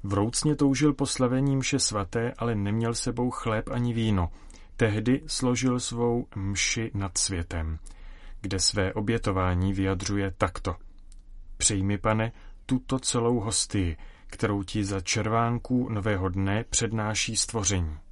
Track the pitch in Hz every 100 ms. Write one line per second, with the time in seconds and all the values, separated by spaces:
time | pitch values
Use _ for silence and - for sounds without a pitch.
0 | 98 101 110 - 151 147 143 127 151 135
1 | 135 - 123 131 139 135 127 135 - 104
2 | 95 117 117 - 120 107 101 110 113 113
3 | 131 120 123 - 117 110 110 120 120 117
4 | 110 98 85 - - - - - 113 101
5 | 113 135 - - 127 123 127 123 - 120
6 | 120 120 - 104 101 98 - - 113 101
7 | 98 - - 90 87 85 80 80 - -
8 | - - - - 98 95 - 104 95 110
9 | 104 117 - 95 92 90 95 95 95 95
10 | - 101 98 - 95 - - - - -
11 | - - - - - - - 101 98 101
12 | 113 107 113 - - - - 127 - 131
13 | - 123 117 123 104 - - 104 87 80
14 | - - - - 110 101 95 110 101 98
15 | 92 113 104 113 117 120 - 127 - 107
16 | 104 98 95 92 98 104 117 - 113 110
17 | 107 107 - 110 - 113 95 95 82 78
18 | -